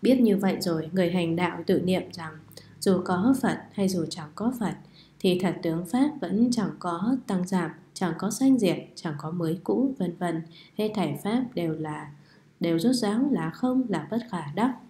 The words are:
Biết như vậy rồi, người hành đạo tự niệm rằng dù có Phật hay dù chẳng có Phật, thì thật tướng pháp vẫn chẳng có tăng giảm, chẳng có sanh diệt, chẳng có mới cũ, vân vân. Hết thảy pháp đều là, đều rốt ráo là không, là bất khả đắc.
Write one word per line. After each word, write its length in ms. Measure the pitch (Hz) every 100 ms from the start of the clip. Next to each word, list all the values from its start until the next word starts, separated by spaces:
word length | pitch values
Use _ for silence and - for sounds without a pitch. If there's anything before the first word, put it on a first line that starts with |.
Biết 200 | 208 262
như 160 | 233 196
vậy 200 | 196 170
rồi, 300 | 180 160 156
người 180 | 185 175
hành 240 | 175 165 165
đạo 280 | 180 175 165
tự 160 | 175
niệm 200 | 180 185 -
rằng 220 | - 160 156 - - - -
dù 220 | - 180 180
có 300 | 180 214 269
Phật 160 | 214 160 -
hay 160 | - 196
dù 160 | 185 156
chẳng 200 | 165 151 -
có 180 | 220 254
Phật, 140 | 196 156 - - - _
thì 200 | 190 180
thật 140 | 185 160
tướng 220 | 170 160 180
pháp 240 | 247 285 -
vẫn 300 | 175 196 247
chẳng 200 | 240 185 151
có 360 | 180 170 202 262 -
tăng 200 | 190 185
giảm, 240 | 190 160 - -
chẳng 200 | - 180 165
có 140 | 190
sanh 280 | - 269 262
diệt, 180 | 196 160 - -
chẳng 180 | 170 147
có 140 | 156
mới 280 | 175 165 175
cũ, 320 | - 208 269 -
vân 180 | 175 170
vân. 220 | 175 165 160 - - -
Hết 140 | 214 214
thảy 240 | 165 143
pháp 200 | 202 233 254
đều 200 | - 170
là, 380 | 156 156 151 147 - - - _ _
đều 200 | 165 165
rốt 160 | 226 262
ráo 340 | 208 214 285
là 180 | 220 160
không, 340 | - 254 254 247
là 180 | 175 147
bất 80 | 226 233
khả 220 | 175 147 151
đắc. 200 | 240 254 -